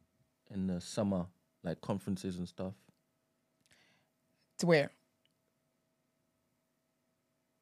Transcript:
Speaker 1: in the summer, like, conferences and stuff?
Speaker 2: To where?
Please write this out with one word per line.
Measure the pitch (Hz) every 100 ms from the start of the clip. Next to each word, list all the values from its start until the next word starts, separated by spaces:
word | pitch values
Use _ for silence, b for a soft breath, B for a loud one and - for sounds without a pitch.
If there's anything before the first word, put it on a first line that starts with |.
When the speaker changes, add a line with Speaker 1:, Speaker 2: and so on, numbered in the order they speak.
| _ _ _ _ -
Speaker 1:
in | 98 95
the | 90
summer, | - - 101 95 90 - _ _
like, | 90 -
conferences | - 98 - 92 95 90
and | 87
stuff? | - 92 - - _ _ _ _ _ _ _ _ - _ _ _ _ _ _ _ -
Speaker 2:
To | 175
where? | 156 143 - _ _ _ _ _ _ _ _ _ _ _ _ _ _ _ _ _ _ _ _ _ _ _ _ _ _